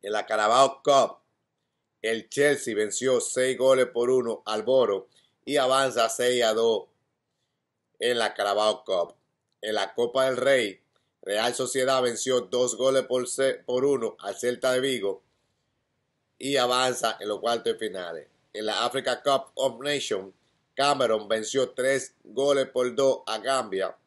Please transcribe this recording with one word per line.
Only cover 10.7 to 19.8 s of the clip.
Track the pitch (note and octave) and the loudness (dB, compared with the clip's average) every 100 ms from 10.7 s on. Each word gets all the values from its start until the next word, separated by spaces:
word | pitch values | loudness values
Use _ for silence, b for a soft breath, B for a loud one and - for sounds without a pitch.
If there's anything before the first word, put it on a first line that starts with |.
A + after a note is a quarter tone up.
| F#2 _ _ _ _ | -6 _ _ _ _
Real | - G#2 A#2 | -4 -2 0
Sociedad | B2 B2+ C3 B2+ C3 | -2 -4 0 2 2
venció | B2 A2 C3 B2+ | 0 -2 0 -2
dos | - B2 B2 A2 | 0 0 0 0
goles | C3 C3+ | 2 2
por | B2+ B2+ B2 | 0 -2 -2
ce-, | - C3+ | 0 0
por | - - B2+ | 0 -4 0
uno | C#3 C3+ A2+ - | 2 0 -2 -8
al | G2 G2 | -10 -4
Celta | A#2+ B2 C3 | -4 -2 0
de | B2+ | 0
Vigo | C3+ B2 G2 F#2+ _ _ _ _ _ _ _ _ _ _ _ _ | 0 -2 -4 -6 _ _ _ _ _ _ _ _ _ _ _ _
y | C#3 C#3 | -2 0
avanza | B2 B2 B2+ B2 A2+ - | 2 2 2 0 -2 -4
en | G#2 | -6
los | G2+ | -4
cuartos | G#2 A#2 A#2 | -2 -2 -2
de | A2+ | -4
finales. | A2 F#2 F2 E2 - _ _ | -6 -6 -10 -12 -14 _ _
En | G#2 A2 | -8 -4
la | G2+ | -2
Africa | A#2+ B2+ B2+ A#2+ | -2 -2 -2 -2
Cup | C#3+ C3+ - | 0 0 -2
of | - C3+ A#2 | -4 -4 -2